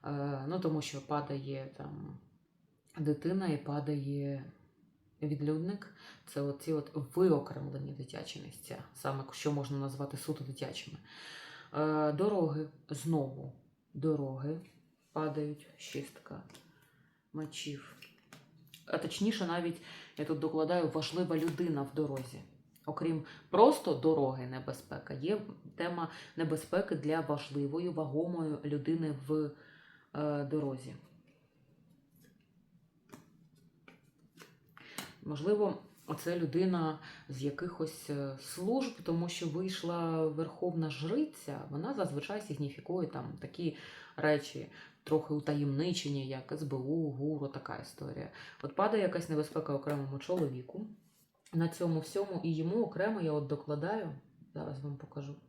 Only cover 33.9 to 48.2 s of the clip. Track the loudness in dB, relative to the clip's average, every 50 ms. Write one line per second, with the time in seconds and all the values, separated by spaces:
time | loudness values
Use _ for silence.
33.9 | -20 -20 _ _ _ _ _ -20 _ -20 -20 -20 -20 _ _ _ _ -20 -20 -14
34.9 | -12 -12 -12 -12 -14 -12 -6 -6 -4 0 4 4 4 6 4 2 2 -2 -8 -18
35.9 | -20 -20 -6 -6 -6 -2 0 0 0 2 0 2 4 4 6 6 6 4 4 2
36.9 | 0 -2 -8 -16 -18 -18 -12 -10 -8 -2 -2 -2 -2 -2 -4 -6 -2 -2 -4 -4
37.9 | -4 -8 -8 -6 -4 -2 -2 -4 -6 -8 -10 -12 -8 -4 0 2 2 2 2 0
38.9 | -4 -6 -2 0 2 2 2 0 -2 -2 -2 -2 -2 0 -2 -2 -2 -2 -2 -2
39.9 | 0 0 0 2 2 4 2 2 2 0 -4 -4 -2 -2 -2 0 2 2 0 0
40.9 | 0 -2 -2 0 2 2 2 0 -2 -12 -10 -8 -8 -8 -8 -6 -4 -4 -2 -2
41.9 | 0 2 0 2 0 -2 -4 -4 -6 -6 -4 -6 -4 -2 -2 -4 -4 -8 -6 -4
42.9 | -2 0 0 -2 -4 -6 -6 -6 -8 -8 -10 -12 -8 -2 -2 -2 -2 -2 -12 -14
43.9 | -16 -16 -18 -14 -6 2 4 6 6 4 2 -4 -8 -8 -10 -10 -12 -18 -20 -20
44.9 | -20 _ _ 2 2 2 4 2 -2 0 2 2 2 4 4 2 4 2 2 2
45.9 | 2 0 0 -2 -2 -2 -2 -2 -4 -6 -4 -6 -4 -4 -2 -2 -2 -2 0 2
46.9 | 2 2 2 0 0 0 0 0 0 0 -2 -4 -4 -6 -6 -6 -8 -8 -8 -12
47.9 | -12 -10 -8 -8 -6 -6